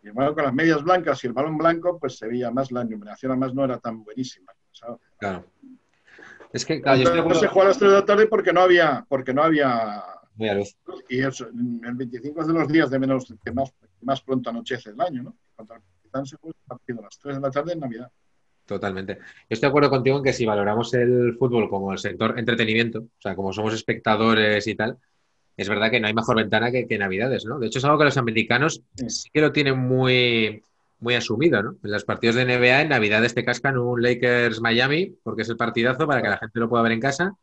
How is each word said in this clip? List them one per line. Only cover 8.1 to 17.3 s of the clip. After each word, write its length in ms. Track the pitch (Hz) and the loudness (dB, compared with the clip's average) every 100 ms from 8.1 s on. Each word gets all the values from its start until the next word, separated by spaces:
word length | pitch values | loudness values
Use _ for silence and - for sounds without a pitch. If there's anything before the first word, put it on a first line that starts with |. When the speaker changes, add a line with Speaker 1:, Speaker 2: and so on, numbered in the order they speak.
| 208 214 | 4 4
Speaker 1:
porque 260 | 214 180 | 4 2
no 80 | 170 | 4
había, 420 | 185 175 160 123 - | 6 6 6 0 -2
porque 240 | 185 131 | -4 0
no 80 | 131 | 2
había 600 | 160 151 135 120 110 104 92 92 _ 107 | 2 4 2 0 -2 -8 -12 -18 _ -6
Speaker 2:
No 100 | 110 | -2
había 80 | |
luz. 240 | 101 101 _ - - - | -2 -4 _ -18 -18 -8
Speaker 1:
y 100 | 127 | -4
eso, 280 | 135 131 117 | -4 -6 -12
el 480 | 117 120 117 117 123 | -6 -6 -6 -8 -8
veinticinco 460 | 123 123 135 151 | -10 -10 -12 -6
es 60 | 160 | -2
de 60 | |
los 140 | 165 143 | 0 2
días 240 | 160 143 | 2 2
de 80 | 135 | 0
menos, 340 | 135 131 127 - | 0 -2 -4 -14
que 80 | - | -8
más, 220 | 120 135 _ _ _ | -6 -6 _ _ _
más 200 | 120 135 | -6 -6
pronto 300 | - 131 123 | -2 -4 -4
anochece 400 | 117 113 127 - | -10 -8 -10 -10
el 100 | 107 | -6
año, 220 | 180 131 | -6 -6
¿no? 140 | 123 - _ - | -12 -18 _ -20
Contra 220 | 110 117 | -20 -20
el 40 | |
Partizan 440 | _ _ _ 131 139 | _ _ _ -10 -10
se 80 | 156 | -14
juega 180 | 165 - | -20 -20
el 60 | - | -18
partido 320 | - - 117 | -16 -12 -12
a 40 | |
las 140 | 101 - | -14 -16
tres 180 | 143 | -10